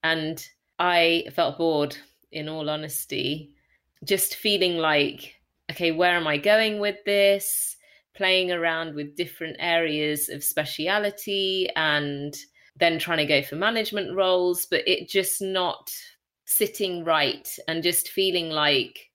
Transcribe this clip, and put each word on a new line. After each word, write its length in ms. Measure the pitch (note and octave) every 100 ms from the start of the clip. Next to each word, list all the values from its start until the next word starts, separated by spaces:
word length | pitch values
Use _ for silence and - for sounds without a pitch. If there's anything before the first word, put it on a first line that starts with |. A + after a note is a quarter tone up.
And 440 | D#3+ D#3+ D#3 E3 - _ _ -
I 460 | F3 F3 E3+ E3 -
felt 260 | - E3+ D3
bored, 360 | E3 D3+ D3 - - _ _
in 180 | D#3+ D3+
all 180 | D#3+ D3+
honesty, 840 | D3+ D3+ - - - C#3 D#3 D3+ _ _ _ _ _
just 320 | D3 F#3+ - -
feeling 420 | A3 G3+ F#3 E3+
like, 580 | D#3+ D3+ C#3+ - - - _ _ -
"Okay, 200 | - E3+
where 240 | D#3+ F3+ F3
am 120 | D#3+
I 100 | D3
going 420 | E3+ G#3+ A3 G#3
with 180 | G#3 G3+ -
this?" 720 | G3+ G3 G3+ - - - - _ _ _ -
Playing 360 | F#3+ F#3 F#3
around 440 | F3 E3 D#3+ E3 D3
with 200 | D3 D3
different 420 | E3+ - D#3+ -
areas 680 | F3 E3+ E3 D3+ D3+ D3+ -
of 140 | C#3+
speciality 1300 | - - D3 - D#3 G#3 G#3 G#3 - G3 F#3+ F#3+ F3+ -
and 600 | D#3 D3 D3 C#3+ C#3+ C#3+ - _ _ -
then 220 | E3+ D#3+
trying 220 | E3+ E3
to 60 | D3
go 180 | D3
for 120 | C3 D3
management 600 | G3+ A3+ A3 G#3 F#3+ F#3
roles, 500 | F#3 F#3 F3+ F3 -
but 220 | - -
it 200 | F#3 F3
just 360 | G3 F#3 -
not 480 | G3 F#3 F3 - - - - _ _ _ -
sitting 580 | - G#3 - G3 F3
right, 440 | E3 D#3 C#3+ - - - -
and 160 | D#3+
just 260 | E3+ F3 -
feeling 400 | - F#3+ F3+ E3
like 640 | D#3 D3 C#3 A2+ - -